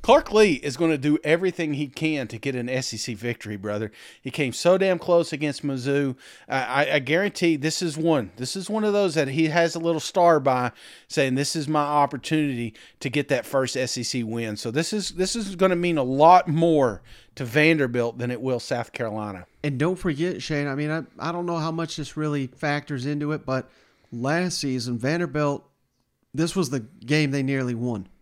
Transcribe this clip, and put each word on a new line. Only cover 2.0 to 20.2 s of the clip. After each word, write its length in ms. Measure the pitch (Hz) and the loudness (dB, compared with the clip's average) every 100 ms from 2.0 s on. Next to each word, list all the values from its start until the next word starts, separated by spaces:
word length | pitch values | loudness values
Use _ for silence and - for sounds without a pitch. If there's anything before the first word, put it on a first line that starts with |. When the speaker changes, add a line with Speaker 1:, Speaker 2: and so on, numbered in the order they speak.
| 160 151 123 | -2 -2 -6
Speaker 1:
to 80 | 113 | -6
get 180 | 139 127 | -6 -4
an 140 | 123 | -4
S 240 | 127 123 | -4 -4
E 40 | 107 | -8
C 160 | - 107 | -8 -6
victory, 420 | 120 120 107 104 | -6 -6 -8 -8
brother. 340 | 104 104 110 - - - | -6 -4 -6 -10 -20 -14
He 100 | 135 | -10
came 220 | 143 135 | -4 -4
so 240 | 117 175 185 | 0 2 4
damn 200 | 190 175 | 4 0
close 360 | - 170 165 | 2 2 2
against 280 | 147 151 139 147 | -4 -4 -4 -6
Mizzou. 500 | 135 127 143 143 127 - - - | -4 0 0 0 -4 -14 -20 -6
I, 380 | 135 120 135 147 | -4 0 0 2
I, 80 | - | 0
I 40 | |
guarantee 580 | 123 165 202 - 170 156 | 0 0 0 0 0 2
this 240 | 147 151 | -2 -2
is 160 | 175 147 | -4 -2
one. 340 | 170 151 101 - | 2 2 0 -8
This 180 | 127 190 | -8 -8
is 140 | 180 | -6
one 160 | 214 214 | -2 0
of 80 | |
those 220 | 202 196 156 | 2 2 2
that 120 | 139 | 0
he 200 | 135 160 | 2 2
has 280 | 156 165 165 | 4 2 0
a 40 | |
little 200 | 165 165 | -2 -2
star 400 | - - 170 156 | -2 4 6 6
by, 320 | 135 127 123 - - - _ | 4 2 0 -6 -20 -20 _
saying, 260 | - 135 127 | 0 2 2
"This 180 | 139 | 0
is 140 | 165 143 | -4 -2
my 140 | 156 | 0
opportunity 920 | 147 147 143 139 - 156 147 123 117 - - _ | 2 2 2 0 -2 0 0 -2 -6 -10 -20 _
to 80 | 143 | -4
get 180 | 139 135 | -2 0
that 180 | 127 - | -2 2
first 300 | 139 127 131 | 0 0 -2
S 220 | 127 - | -4 -4
E 60 | |
C 200 | 117 131 | -4 -4
win." 320 | 113 117 113 107 | -4 -4 -4 -6
So 160 | 120 | -4
this 220 | 123 165 | -2 -2
is, 160 | 214 185 | -4 -4
this 240 | 170 185 233 | -4 -4 -2
is 220 | 196 180 | -6 2
gonna 180 | 190 175 | 2 4
mean 220 | 175 160 | 0 0
a 60 | |
lot 440 | 127 135 156 180 175 | 0 6 8 8 6
more 540 | 156 170 156 127 95 - - - - | 2 4 4 4 0 -12 -20 -20 -10
to 80 | |
Vanderbilt 760 | 127 127 151 160 131 123 117 120 | -2 4 4 4 2 0 -2 -2
than 120 | 120 | -6
it 80 | 123 | -4
will 200 | 131 123 | -2 -4
South 320 | - 123 120 | -2 -4 -4
Carolina. 540 | - 117 107 104 92 - _ 147 | -6 -6 -4 -6 -8 -14 _ -6
Speaker 2:
And 120 | 131 | 0
don't 200 | 156 185 | 0 0
forget, 420 | 185 143 | -4 -2